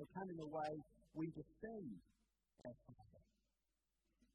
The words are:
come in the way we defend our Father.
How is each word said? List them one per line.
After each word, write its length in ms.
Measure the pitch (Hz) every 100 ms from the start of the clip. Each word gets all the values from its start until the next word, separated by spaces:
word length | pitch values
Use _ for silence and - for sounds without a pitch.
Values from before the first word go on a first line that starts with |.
| 151 185
come 160 | 196
in 80 | 165
the 80 | 151
way 240 | 156 151 156 - - -
we 160 | 156 160 156
defend 640 | - - 220 220 151 95 - _ _ _ _ -
our 80 | 123 120 -
Father. 360 | 120 107 - - _ _ _ _ _ _ _ _ _ -